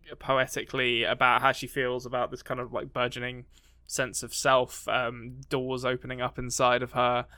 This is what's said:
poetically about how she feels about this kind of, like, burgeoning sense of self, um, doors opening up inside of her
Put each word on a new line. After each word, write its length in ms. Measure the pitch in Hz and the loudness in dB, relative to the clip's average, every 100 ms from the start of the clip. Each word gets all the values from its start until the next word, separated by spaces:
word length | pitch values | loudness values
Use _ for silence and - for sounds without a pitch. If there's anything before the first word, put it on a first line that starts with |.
| - - | -20 -8
poetically 840 | - 135 123 135 - 135 127 117 | 0 2 2 -2 -4 0 2 2
about 380 | 95 123 127 117 | 2 4 4 6
how 120 | 131 | 4
she 140 | 131 127 | 2 -2
feels 380 | 143 127 127 123 | -2 -2 -2 -4
about 240 | 123 120 | -4 -4
this 140 | 127 | -6
kind 160 | - 127 | -8 -8
of, 140 | 123 | -6
like, 180 | 120 135 | -6 -4
burgeoning 540 | 127 123 123 123 123 123 - _ _ - | -2 -2 -2 -8 -10 -16 -20 _ _ -8
sense 340 | - 131 92 | -4 -2 -4
of 120 | 117 | -6
self, 520 | - 143 131 127 - - | 0 4 6 4 -2 -2
um, 500 | 117 120 120 117 127 135 | -2 -2 -6 -12 -14 -4
doors 360 | 139 127 127 127 | -2 -2 -2 -2
opening 360 | 127 127 127 | -2 -4 -6
up 160 | 127 - | -6 -4
inside 460 | 123 - 127 123 | -6 2 4 4
of 80 | 123 | 2
her 340 | 127 123 123 123 | 0 2 2 -2